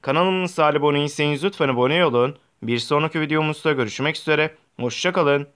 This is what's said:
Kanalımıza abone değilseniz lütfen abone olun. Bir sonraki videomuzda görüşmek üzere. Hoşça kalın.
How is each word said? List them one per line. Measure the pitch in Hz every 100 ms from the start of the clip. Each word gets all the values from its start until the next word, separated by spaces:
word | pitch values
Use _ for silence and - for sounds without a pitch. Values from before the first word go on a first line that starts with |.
Kanalımıza | - 147 185 185 180 175 151
abone | 147 147 143
değilseniz | 147 143 147 147
lütfen | 180 190 143
abone | 123 123 160 170
olun. | 120 123 147 _ _
Bir | 110 120
sonraki | - 147 156 160
videomuzda | 151 156 156 151 156
görüşmek | 139 113 - 156 160
üzere. | - 151 151 - _ -
Hoşça | 120 - 180
kalın. | 185 151 143 143